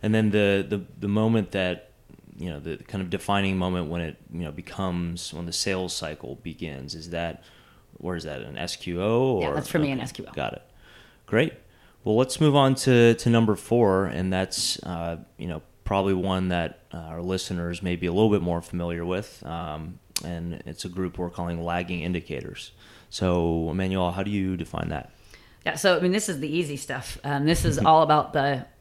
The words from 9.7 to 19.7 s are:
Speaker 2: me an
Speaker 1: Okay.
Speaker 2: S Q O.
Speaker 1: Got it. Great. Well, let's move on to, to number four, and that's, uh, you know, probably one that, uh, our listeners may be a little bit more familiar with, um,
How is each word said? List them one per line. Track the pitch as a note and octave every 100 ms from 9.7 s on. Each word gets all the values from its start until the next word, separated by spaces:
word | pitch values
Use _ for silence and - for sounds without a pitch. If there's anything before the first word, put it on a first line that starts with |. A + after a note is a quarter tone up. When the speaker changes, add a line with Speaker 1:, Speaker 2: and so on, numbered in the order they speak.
| E3+
Speaker 2:
me | D3
an | C3+
Speaker 1:
Okay. | A#2+
Speaker 2:
S |
Q | - -
O. |
Speaker 1:
Got | - A1+
it. | - - - - - - _ -
Great. | A2 D#3+ - - _ - _
Well, | - G#2+
let's | C3 -
move | D#3 C#3+
on | C3+ C3
to, | - B2 A#2
to | A2+ -
number | A#2 A2+ G2+
four, | - A#2+ A2 F#2+ G2
and | B1 F#2
that's, | F#2 F#2+ - - -
uh, | - F2 E2+ E2 - _
you | F2
know, | D#2 - _
probably | - G2 G2 F#2
one | F#2 F#2 F#2
that, | F2 E2 - _
uh, | E2+
our | D#2+ D#2+
listeners | F2 F#2 - F2+ E2+ E2+
may | F#2 F2
be | F2
a |
little | F2+ A2
bit | G#2
more | E2+ E2+
familiar | - F2 F2 E2+ E2+
with, | F2+ G#2 - -
um, | E2+ E2